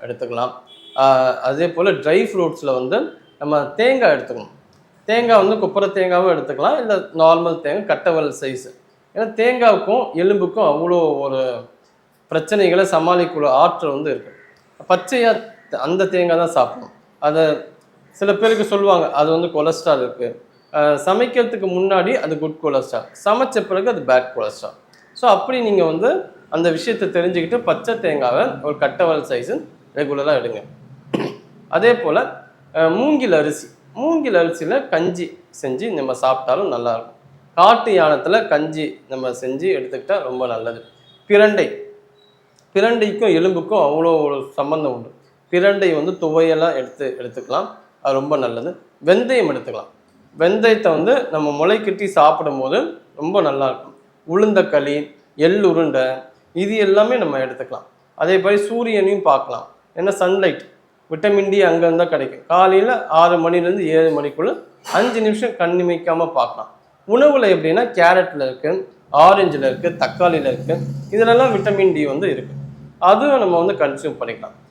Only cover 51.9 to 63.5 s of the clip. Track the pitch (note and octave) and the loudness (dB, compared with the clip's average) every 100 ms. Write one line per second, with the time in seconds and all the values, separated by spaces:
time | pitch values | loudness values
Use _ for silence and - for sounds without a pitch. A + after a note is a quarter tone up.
51.9 | G3 G3 E3+ D3+ D#3 D#3 C3+ C3 G3 E4 | -4 -2 4 4 4 -2 -4 -2 -2 -2
52.9 | - _ - D#3 G3+ D#3 C#3 C3+ A#2+ - | -8 _ -10 -2 0 0 0 -2 -4 -12
53.9 | - _ _ - F3+ G#3+ F#3+ - D3+ C#3 | -20 _ _ -6 0 2 2 2 0 0
54.9 | D3 D3 - _ - D#3+ G3+ G3 E3 D#3+ | -4 -6 -14 _ 0 2 4 2 2 0
55.9 | C3+ C3 C3 - _ _ E3+ G3+ A3 G3+ | 0 -2 -4 -12 _ _ -6 -2 0 2
56.9 | G3+ A3 B3 E3 C3+ B2+ B2 C3 B2 - | 4 2 0 -2 -2 -6 -8 -12 -14 -16
57.9 | _ _ - D#3+ F#3+ F#3+ G#3 G#3 A#3 A#3 | _ _ -4 0 2 2 0 0 -4 -2
58.9 | G#3 F#3+ G3+ E3+ C3+ - - - _ _ | 0 0 2 2 2 0 -10 -12 _ _
59.9 | - F#3+ G3 F#3 G3 F#3 C#3 - _ _ | -6 -4 0 0 2 0 -2 -10 _ _
60.9 | _ _ D#3 G#3 G3+ G3 G3 F3+ E3 E3+ | _ _ -4 0 2 2 2 2 4 2
61.9 | E3 E3+ D#3 C3 - - F3 F#3+ F#3+ A3 | 2 0 -2 -4 -10 -2 4 4 4 2
62.9 | A#3+ - D#3 F3 F3 E3 | 0 0 4 4 4 2